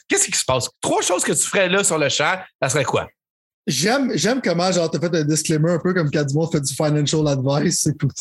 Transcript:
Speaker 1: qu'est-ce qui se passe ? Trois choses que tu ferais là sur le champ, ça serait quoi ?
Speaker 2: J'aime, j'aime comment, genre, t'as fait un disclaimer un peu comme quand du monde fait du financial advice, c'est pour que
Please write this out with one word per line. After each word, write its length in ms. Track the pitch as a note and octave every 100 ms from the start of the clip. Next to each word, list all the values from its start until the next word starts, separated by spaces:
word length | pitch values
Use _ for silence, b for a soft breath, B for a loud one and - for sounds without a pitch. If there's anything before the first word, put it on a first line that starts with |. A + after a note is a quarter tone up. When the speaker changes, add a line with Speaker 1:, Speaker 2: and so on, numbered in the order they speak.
| -
Speaker 1:
qu'est-ce 180 | G4 -
qui 80 | -
se 60 | -
passe ? 240 | C3 - -
Trois 200 | - F4
choses 220 | - F4+ F#3
que 60 |
tu 120 | E3+ -
ferais 220 | G3 F#3
là 140 | F#3+ G3
sur 120 | D#3+
le 100 | C#3
champ, 280 | - D3+ F#3 F#3 -
ça 80 | C3+
serait 140 | D3 C3
quoi ? 220 | G#2 D#2+ _ _ _ _ _ -
Speaker 2:
J'aime, 480 | C3 F#3 C4+ C4 F3
j'aime 260 | G3+ C4
comment, 300 | G#3+ E3+ F#3
genre, 180 | F3+ D#3+
t'as 100 | D#3+
fait 120 | E3+
un 120 | E3 D3
disclaimer 460 | D3+ - D#3 D#3+
un 80 | E3+
peu 140 | F3+
comme 160 | F#3 D3+
quand 140 | D#3
du 100 | C#3+ D3
monde 140 | E3
fait 80 | E3
du 120 | C3+
financial 540 | C#3 D#3 D3+ C#3+ D#3 D3+
advice, 540 | C#3 C3 C#3+ E3+ -
c'est 140 | D#3 -
pour 100 | C#3
que 40 | -